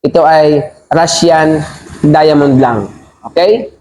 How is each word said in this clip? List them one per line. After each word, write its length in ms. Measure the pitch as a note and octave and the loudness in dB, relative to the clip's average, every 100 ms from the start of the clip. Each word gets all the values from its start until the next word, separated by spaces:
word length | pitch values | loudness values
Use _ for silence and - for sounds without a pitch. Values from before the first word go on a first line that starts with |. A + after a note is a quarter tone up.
| C#3+ | 0
Ito 160 | E3+ | 0
ay 400 | D#3 D#3+ D3+ D3 - - _ | 2 2 2 0 -4 -16 _
Russian 720 | D#3 E3 - E3+ D#3+ D#3 D#3 D3+ - - - D3+ | -2 -2 0 0 2 0 -2 -6 -16 -20 -4 0
diamond 560 | D#3 D#3 D3 C#3+ C3 | 2 2 2 2 2
lang. 280 | B2+ A2 G2+ - - _ A2+ | 0 -2 -8 -16 -20 _ -8
Okay? 480 | E3 F3+ A3+ - _ | -2 0 0 -4 _